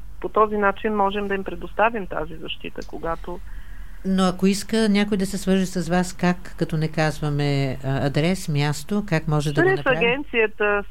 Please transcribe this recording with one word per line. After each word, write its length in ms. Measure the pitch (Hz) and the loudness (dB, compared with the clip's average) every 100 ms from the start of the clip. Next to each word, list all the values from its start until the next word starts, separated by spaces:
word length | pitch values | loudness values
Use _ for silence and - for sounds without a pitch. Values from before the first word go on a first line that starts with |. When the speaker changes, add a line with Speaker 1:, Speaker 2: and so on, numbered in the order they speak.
| - - | -10 -8
Speaker 1:
по 80 | - | -2
този 280 | - 214 208 | 2 2 4
начин 380 | 202 196 220 | 0 0 -2
можем 340 | 214 196 202 202 | 2 2 0 -2
да 60 | |
им 100 | 196 | -4
предоставим 600 | 196 175 175 - 214 233 180 | -4 -6 -6 2 2 2 -6
тази 280 | 165 156 160 | -6 -6 -8
защита, 440 | - - - - - | -10 -8 -10 -10 -10
когато 540 | 156 160 165 - 175 - - - - - - | -8 -6 -6 -6 -8 -8 -10 -10 -10 -10 -8
Speaker 2:
Но 200 | 190 190 | -2 2
ако 220 | 185 185 190 | 2 2 2
иска 420 | 202 - 220 220 | 2 0 2 4
някой 280 | 202 208 208 | 4 2 0
да 100 | 190 | -2
се 120 | 196 | -2
свържи 280 | - 190 185 | 2 2 2
с 220 | 190 160 | -2 0
вас, 240 | 180 180 | 0 0
как, 420 | - 180 175 - - | 2 2 2 -2 -4
като 180 | 165 160 | -2 0
не 120 | 156 | 0
казваме, 920 | 156 156 147 151 147 143 139 139 127 | 2 0 2 0 2 2 2 0 -2
а, 220 | 135 135 123 | -2 0 2
адрес, 420 | 143 156 185 - | 2 2 0 0
място, 560 | 143 147 143 - 208 208 | 0 2 0 -2 -2 0
как 200 | 170 175 | 0 2
може 240 | 151 147 | 0 2
да 100 | 143 | 2
го 60 | 349 | 4
Speaker 1:
Чрез 80 | 381 | 4
Speaker 2:
направи? 200 | - 254 | 2 2
Speaker 1:
Агенцията 880 | 233 254 294 240 214 208 208 208 202 | 2 0 0 2 2 2 2 2 -2